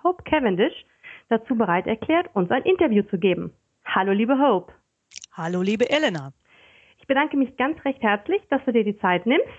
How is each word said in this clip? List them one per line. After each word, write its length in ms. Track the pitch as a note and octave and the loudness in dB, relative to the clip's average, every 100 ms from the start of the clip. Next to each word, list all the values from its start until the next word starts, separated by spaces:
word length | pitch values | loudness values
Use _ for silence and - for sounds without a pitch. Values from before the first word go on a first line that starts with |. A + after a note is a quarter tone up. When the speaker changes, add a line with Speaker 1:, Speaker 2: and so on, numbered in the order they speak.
Speaker 1:
Hope 180 | F4 F4+ | -2 -2
Cavendish 640 | - D#4 A#3+ F3 C4+ - - _ - - - | 0 0 2 2 0 -2 -20 _ -20 -16 -2
dazu 280 | A3+ A3+ A#3 | -2 0 0
bereit 320 | G3 F3 F#3 | 2 0 0
erklärt, 400 | A3 - E4 F4+ | -4 0 0 0
uns 180 | D4+ C#4 | -2 0
ein 100 | B3+ | 0
Interview 400 | - F#4 D#4 G#3 | 2 2 4 2
zu 160 | G3+ F#3 | 0 0
geben. 340 | F#3+ E3+ F3 _ _ _ | 0 0 -6 _ _ _
Hallo, 280 | - G3 F#3+ | -4 -2 0
liebe 260 | G3+ A3+ C4+ | 0 2 2
Hope. 340 | C#4+ A3 - - _ _ _ - - | 4 2 -2 -20 _ _ _ -20 -20
Speaker 2:
Hallo, 280 | - E3+ F3+ | -10 -4 -2
liebe 300 | F#3+ G#3+ A#3+ | -2 0 0
Elena. 420 | D4 D4 E3 C#3 - _ _ - _ _ _ | 0 0 -4 -10 -18 _ _ -20 _ _ _
Speaker 1:
Ich 80 | - | -6
bedanke 280 | C4+ D4+ C#4+ | -2 -2 0
mich 200 | C4 - | -2 -2
ganz 280 | C4 D#4+ | -6 -4
recht 160 | C#4 C4 | -6 -2
herzlich, 420 | A3 G#3 C4 G4 - | -2 -2 -2 -6 -2
dass 160 | C4+ | -4
du 80 | C4 | 0
dir 120 | A3+ | 0
die 140 | G#3 G3+ | 0 -2
Zeit 260 | F#3 F3 A3 | 0 0 2
nimmst 220 | D#4 C#5 | 0 0